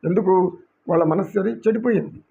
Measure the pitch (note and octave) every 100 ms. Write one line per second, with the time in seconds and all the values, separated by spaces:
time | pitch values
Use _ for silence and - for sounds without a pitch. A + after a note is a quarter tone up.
0 | D#3+ F#3 F#3 F#3 F#3 - - _ - E3+
1 | D#3+ D#3+ G3 G#3 F#3+ - A3 A3 B3 G#3
2 | - - _